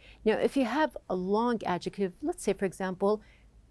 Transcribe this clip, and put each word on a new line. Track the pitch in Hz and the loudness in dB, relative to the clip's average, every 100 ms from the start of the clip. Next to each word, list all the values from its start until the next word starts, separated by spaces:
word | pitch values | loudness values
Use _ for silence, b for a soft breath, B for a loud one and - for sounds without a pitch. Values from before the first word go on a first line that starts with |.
| b b 220 | b b 0
Now, | |
if | 214 233 277 | 2 2 2
you | 247 | 0
have | 262 311 - - | 2 0 -2 -6
a | |
long | 185 185 202 240 233 | -4 0 2 2 0
adjective, | - 175 185 - 190 - | -2 -2 -4 -4 -4 -4
let's | 302 349 | -6 -4
say, | - | -2
for | 196 196 | 0 -2
example, | - 190 180 202 214 b b b - - | -2 -6 0 2 0 b b b -20 -20